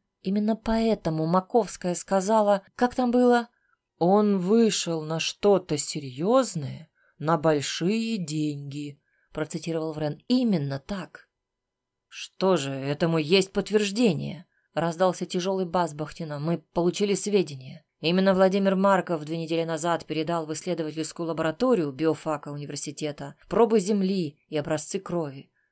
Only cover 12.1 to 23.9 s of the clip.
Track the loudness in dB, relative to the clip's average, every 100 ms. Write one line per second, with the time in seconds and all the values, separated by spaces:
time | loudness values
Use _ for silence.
12.1 | -16 -14 -2 2 2 0 -4 -4 0 0
13.1 | 0 4 2 2 -2 0 0 0 2 2
14.1 | 2 -4 -10 -16 _ _ -4 -2 0 0
15.1 | 0 -4 -4 -2 -2 -2 -2 -2 -4 -10
16.1 | -10 -10 -6 -4 -4 -4 -2 0 0 0
17.1 | 0 0 0 0 -6 -16 -20 _ _ 0
18.1 | 2 4 6 4 4 2 2 4 2 0
19.1 | -4 -4 -6 -4 -2 -2 -2 -2 -2 -2
20.1 | -4 -2 -2 -4 -6 -6 -4 -4 -6 -8
21.1 | -6 -6 -2 -2 0 2 2 2 0 0
22.1 | 0 -2 -6 -6 -10 -10 -8 -8 -6 -8
23.1 | -8 -12 -14 0 4 6 4 2